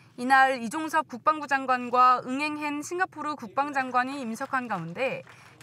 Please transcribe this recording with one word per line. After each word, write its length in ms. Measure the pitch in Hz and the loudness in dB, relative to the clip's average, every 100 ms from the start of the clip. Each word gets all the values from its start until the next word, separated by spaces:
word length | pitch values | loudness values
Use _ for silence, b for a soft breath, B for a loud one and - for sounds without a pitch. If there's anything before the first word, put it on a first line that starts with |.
| b b | b b
이날 460 | 247 269 269 269 | 4 6 6 4
이종섭 440 | 233 311 311 320 302 | -4 -6 -2 -2 -2
국방부 380 | 240 302 311 294 | -2 0 0 0
장관과 800 | 277 262 254 247 247 254 247 240 | -2 2 0 2 4 6 6 2
응행hen 560 | 262 302 302 302 294 | -4 -4 -4 -4 -6
싱가포르 540 | 294 359 370 311 294 302 | -6 -2 -4 -4 -8 -6
국방장관이 840 | 226 - 285 277 262 247 254 285 | -6 -2 -2 0 0 0 0 -4
임석한 480 | 233 226 269 269 247 | -6 -6 -2 -4 -2
가운데 540 | 196 165 170 262 185 - B B B | -6 -6 -4 -4 -4 -10 B B B